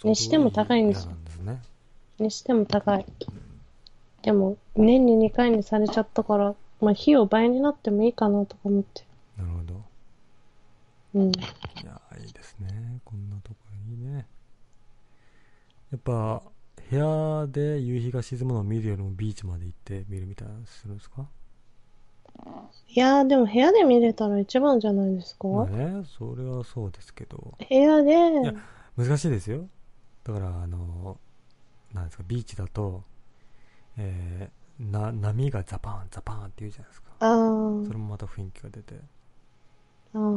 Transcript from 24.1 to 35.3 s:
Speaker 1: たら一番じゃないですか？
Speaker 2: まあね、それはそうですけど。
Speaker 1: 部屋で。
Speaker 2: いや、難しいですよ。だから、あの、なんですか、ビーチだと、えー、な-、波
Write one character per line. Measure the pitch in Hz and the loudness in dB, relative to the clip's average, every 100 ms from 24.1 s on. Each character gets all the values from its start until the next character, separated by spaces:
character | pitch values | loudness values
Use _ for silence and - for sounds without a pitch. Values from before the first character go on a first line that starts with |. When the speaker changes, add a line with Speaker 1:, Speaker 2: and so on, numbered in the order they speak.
Speaker 1:
た | 233 214 | 2 0
ら | 202 | 0
一 | 196 254 | 0 2
番 | 285 247 | 4 4
じ | 214 | 2
ゃ | |
な | 196 196 | 2 0
い | 185 | -2
で | |
す | 175 - | -6 -8
か？ | 190 | -4
Speaker 2:
ま | 202 | -2
あ | 92 | -2
ね、 | 107 156 196 165 - | -4 -4 -6 -10 -12
そ | 117 123 | -10 -8
れ | |
は | 131 127 | -8 -8
そ | 117 120 101 | -10 -10 -10
う | |
で | - | -10
す | - | -18
け | - - | -20 -18
ど。 | - - - | -16 -18 -16
Speaker 1:
部 | - 262 | 2 6
屋 | 294 302 | 8 6
で。 | 285 | 6
Speaker 2:
い | 330 339 302 | 6 6 4
や、 | 233 214 - - - - | 0 -4 -12 -20 -10 -4
難 | 120 143 | 0 0
し | 170 | 0
い | |
で | 107 | -2
す | 104 | -4
よ。 | 131 185 - - - - - | -8 -10 -18 -20 -20 -20 -16
だ | - | -10
か | 104 | -6
ら、 | 95 87 | -6 -6
あ | 87 | -8
の、 | 87 87 85 92 - - - _ _ - - _ | -8 -10 -10 -12 -16 -20 -20 _ _ -20 -20 _
な | 101 | -12
ん | 82 | -10
で | |
す | - | -12
か、 | 87 | -8
ビ | 120 | -8
ー | |
チ | 110 - | -8 -10
だ | 90 | -8
と、 | - 101 92 - - - - - - - - - 113 | -6 -6 -8 -14 -20 -20 -20 -20 -20 -20 -20 -16 -10
え | 98 92 87 90 98 - - - | -8 -8 -10 -12 -14 -18 -20 -14
ー、 | 107 | -8
な-、 | 104 107 | -6 -6
波 | 113 104 | -4 -4